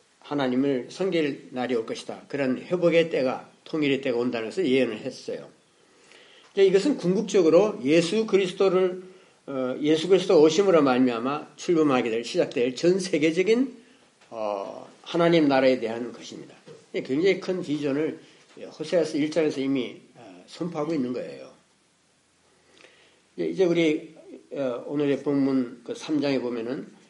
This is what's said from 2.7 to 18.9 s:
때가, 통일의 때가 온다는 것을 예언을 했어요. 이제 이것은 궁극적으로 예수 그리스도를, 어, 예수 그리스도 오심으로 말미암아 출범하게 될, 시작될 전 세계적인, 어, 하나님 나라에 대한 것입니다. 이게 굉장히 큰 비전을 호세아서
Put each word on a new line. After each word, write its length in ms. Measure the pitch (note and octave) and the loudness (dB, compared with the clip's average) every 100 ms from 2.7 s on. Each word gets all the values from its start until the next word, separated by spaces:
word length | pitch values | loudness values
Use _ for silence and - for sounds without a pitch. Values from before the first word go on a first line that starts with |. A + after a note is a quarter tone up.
| F3+ F3 E3 E3 | 0 2 4 2
때가, 400 | E3+ C3 A2+ - _ | 0 -2 -4 -10 _
통일의 380 | - D#3+ D3 C3+ | -10 -4 0 0
때가 180 | C3+ A#2+ | -2 -2
온다는 300 | B2 A#2 A2 | -2 -4 -6
것을 180 | C#3 E3 | -2 0
예언을 320 | C3 A#2+ G#2+ | 2 2 -2
했어요. 500 | B2+ - - D#2+ D2 _ _ _ _ _ _ - - - - | -10 -12 -12 -12 -12 _ _ _ _ _ _ -20 -20 -20 -6
이제 100 | - | 4
이것은 340 | G3 F#3+ C#4+ B3+ | 6 6 2 0
궁극적으로 840 | F3 F#3 A3 G#3 D#3+ E3 G#3+ C#3 | 0 0 2 4 6 6 6 0
예수 440 | B2+ D#3+ E3 G#3+ A3 | 2 2 4 0 2
그리스도를, 760 | F#3+ F#3 - G3 F#3 F#3 F#3 - - _ _ - | 2 0 0 2 4 0 -2 -12 -20 _ _ -10
어, 280 | C3+ B2+ B2+ | -6 -4 -2
예수 260 | D3 D#3 F3+ | 2 2 4
그리스도 360 | F#3 F3+ F3+ | 2 4 6
오심으로 400 | D#3 D#3 G3+ E3 | 6 6 4 4
말미암아 720 | C#3 B2+ B2+ A#2 B2 D3 - - | 4 4 2 0 -4 -6 -8 -8
출범하게 560 | - E3+ D#3 B2+ A#2 | 0 2 4 2 0
될, 120 | A2+ | -4
시작될 520 | A#2+ F3+ D3 D3+ C3 B2+ | -4 -2 -2 0 -2 0
전 240 | E3+ F#3 | 2 2
세계적인, 760 | F3+ D#3+ D#3+ E3 F#3 A#3 C4+ - - _ _ _ _ | 0 0 0 0 2 2 0 -6 -20 _ _ _ _
어, 580 | A2+ G#2+ G2+ G2 - - - | -8 -6 -6 -6 -12 -16 -20
하나님 460 | - E3+ E3+ E3+ D3 | -6 0 4 4 4
나라에 320 | C3+ C3 C3 | 4 4 2
대한 320 | A2+ A#2 A#2+ | -2 -6 -8
것입니다. 440 | - - F#2 C2+ - - - _ G3+ | -12 -16 -16 -18 -20 -20 -20 _ -10
이게 80 | |
굉장히 380 | - C3+ F#3+ F#3 | -4 0 0 0
큰 200 | - F#3 | -2 -6
비전을 580 | D3 D3 C#3+ C3+ D#3 - - - _ - G2+ - | -4 -4 -2 -2 -4 -6 -16 -20 _ -18 -16 -12
호세아서 380 | D#3 | -2